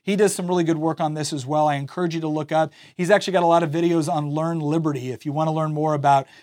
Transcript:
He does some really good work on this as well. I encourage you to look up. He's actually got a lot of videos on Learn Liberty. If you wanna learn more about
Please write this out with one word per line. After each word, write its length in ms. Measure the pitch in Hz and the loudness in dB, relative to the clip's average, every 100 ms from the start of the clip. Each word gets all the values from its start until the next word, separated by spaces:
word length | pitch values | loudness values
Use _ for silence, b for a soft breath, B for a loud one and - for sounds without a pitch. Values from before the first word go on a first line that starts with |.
He 140 | - 196 | -4 2
does 180 | 202 | 2
some 140 | 196 175 | 0 -2
really 160 | 180 | 0
good 160 | 165 156 | 0 0
work 200 | 160 156 | -2 -2
on 140 | 156 | -4
this 180 | 151 147 | -4 -6
as 140 | 151 127 | -6 -2
well. 220 | 151 151 | 0 2
I 80 | 143 | 0
encourage 400 | 139 - 175 165 | -4 -4 -2 -2
you 60 | |
to 60 | 160 | -4
look 240 | 156 147 | -4 -2
up. 220 | 156 156 B B - | 0 0 B B -4
He's 160 | 175 | 2
actually 220 | 202 202 | 2 4
got 100 | 180 | 2
a 40 | 170 | 4
lot 140 | 170 | 4
of 80 | 165 | 2
videos 420 | 165 170 170 156 | 0 2 2 0
on 200 | 160 147 | -2 -2
Learn 280 | 151 165 165 | -2 -2 -2
Liberty. 520 | 147 165 156 131 127 | -2 0 -2 -4 -6
If 160 | 117 147 | -8 -6
you 60 | |
wanna 180 | 147 160 | -2 -2
learn 240 | 160 156 151 | 0 -2 -2
more 180 | 156 | 0
about 320 | 147 143 135 135 b | 2 4 2 2 b